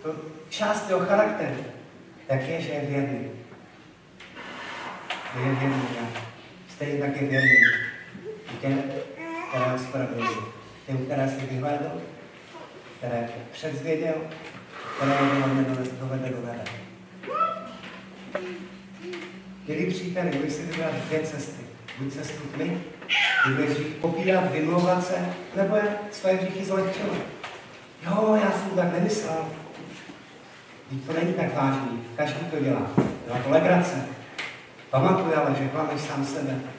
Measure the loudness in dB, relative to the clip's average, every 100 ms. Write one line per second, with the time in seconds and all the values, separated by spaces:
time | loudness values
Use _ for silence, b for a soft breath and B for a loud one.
0 | -6 -6 -8 -12 -10 -2 2 2 4 2
1 | 6 6 6 4 -2 -2 -6 -12 -16 -18
2 | -20 -18 0 0 2 -2 -2 -2 0 0
3 | 0 -2 -6 -10 -14 -18 -20 -20 -20 -20
4 | -20 -20 -18 -14 -12 -10 -10 -8 -10 -10
5 | -8 -8 -6 -2 0 2 2 2 0 -2
6 | -4 -6 -10 -14 -18 -20 -18 -8 -2 0
7 | 0 0 2 6 8 8 8 4 -2 -8
8 | -14 -12 -12 -12 -12 -4 0 0 0 -4
9 | -6 -10 -8 -8 -4 0 2 0 -2 -2
10 | -2 0 -2 -2 -6 -12 -18 -18 -4 -2
11 | 0 2 2 0 -4 -2 0 0 -2 -6
12 | -10 -14 -18 -18 -18 -16 -16 -16 -18 -8
13 | -4 -2 -2 -6 -12 -8 -6 -4 0 0
14 | 2 0 -4 -10 -12 -14 -14 -12 -8 0
15 | 4 4 4 4 4 4 2 2 -2 -4
16 | -4 -2 -2 -4 -4 -6 -8 -10 -14 -16
17 | -18 -14 -6 0 0 0 -8 -12 -14 -14
18 | -16 -16 -8 -6 -6 -8 -12 -14 -16 -12
19 | -10 -8 -10 -12 -16 -14 -6 0 0 0
20 | -2 0 0 0 0 -2 -4 -2 -2 -2
21 | 0 0 0 -4 -6 -8 -12 -14 -14 -6
22 | -6 -4 -6 -6 -8 -4 -2 -2 -4 -12
23 | -2 2 4 4 4 4 2 2 -2 0
24 | 0 2 4 4 4 2 4 4 6 4
25 | 2 0 0 -4 -4 2 4 4 4 0
26 | -6 0 2 4 2 -2 0 2 2 0
27 | 0 -2 -4 -8 -10 -12 -16 -18 -18 -10
28 | 0 4 6 6 6 2 2 2 4 4
29 | 4 2 0 -2 -4 -8 -12 -14 -14 -14
30 | -16 -16 -18 -20 -20 -20 -20 -20 -8 -8
31 | -2 0 2 2 0 2 2 2 -2 -4
32 | -6 -2 -2 0 -4 0 2 2 2 2
33 | 2 -2 -4 -2 6 6 8 8 6 0
34 | -4 -8 -12 -10 -10 -10 -18 -20 0 4
35 | 6 6 6 4 4 2 0 0 0 -2
36 | -2 -2 -2 -2 -2 -2 -6